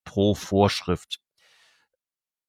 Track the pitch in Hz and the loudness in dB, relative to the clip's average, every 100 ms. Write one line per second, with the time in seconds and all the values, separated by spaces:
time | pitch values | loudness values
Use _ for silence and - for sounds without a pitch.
0 | - - 101 101 - 98 101 - - 87 | -10 0 0 0 -2 2 2 2 -4 -6
1 | - - _ _ _ _ _ _ _ _ | -6 -18 _ _ _ _ _ _ _ _
2 | _ _ _ _ | _ _ _ _